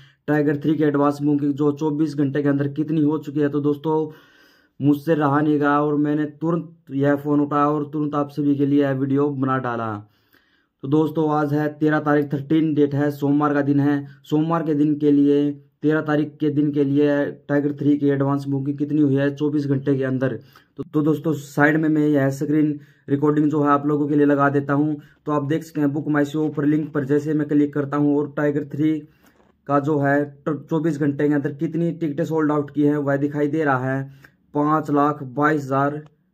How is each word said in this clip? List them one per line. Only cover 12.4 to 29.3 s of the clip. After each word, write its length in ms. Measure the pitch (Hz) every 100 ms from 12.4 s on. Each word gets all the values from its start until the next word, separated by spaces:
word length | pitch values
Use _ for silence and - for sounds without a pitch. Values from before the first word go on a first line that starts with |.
| 135 160 160
डेट 200 | 147 143 139
है, 140 | 147
सोमवार 420 | 139 143 147 147
का 80 | 143
दिन 180 | 139 143
है। 260 | 143 143 139 -
सोमवार 400 | - 151 160 170
के 100 | 160
दिन 220 | 147 151 147
के 120 | 147
लिए, 400 | 143 143 143 147 143 - _
तेरह 200 | 151 156
तारीख 360 | 151 151 156 -
के 100 | 156
दिन 220 | 139 147
के 120 | 147
लिए 420 | 139 143 147 143 120 - -
टाइगर 240 | 143 143
थ्री 240 | 139 139 143
की 120 | 143
एडवांस 360 | 139 139 139 139
बुकिंग 300 | 139 135 139
कितनी 240 | 143 151
हुई 140 | 143 135
है 200 | 139 139
चौबीस 300 | 147 151 139
घंटे 320 | 131 143 135
के 60 |
अंदर? 360 | 131 127 131 110 - - _ -
तो, 60 |
तो 180 | - 151
दोस्तों, 320 | 151 147 165
साइड 440 | 160 - - 147 160
में 120 | 156
मैं 180 | 156 151
यह 220 | 147 135
स्क्रीन 500 | 139 151 156 151 147 - _ -
रिकॉर्डिंग 400 | 143 151 151 151
जो 120 | 151
है 60 | 143
आप 160 | 143 147
लोगों 220 | 147 147
के 80 | 147
लिए 100 | 143
लगा 240 | 143 139
देता 240 | 143 139
हूं। 220 | 143 151 147 - _ -
तो 60 |
आप 120 | 147
देख 200 | 139 156
सकते 180 | 160 151
हैं 100 | 143
बुक 140 | 151 147
माई 180 | 147 143
शो 220 | 156 156
पर, 160 | 151 143
लिंक 260 | 151 151
पर 120 | 151 135
जैसे 280 | 147 151
मैं 140 | 151 147
क्लिक 260 | 147 147
करता 240 | 147 139 147
हूं 200 | 147 143
और 160 | 147 147
टाइगर 280 | 147 143 143
थ्री 260 | 139 156 156 151 _ _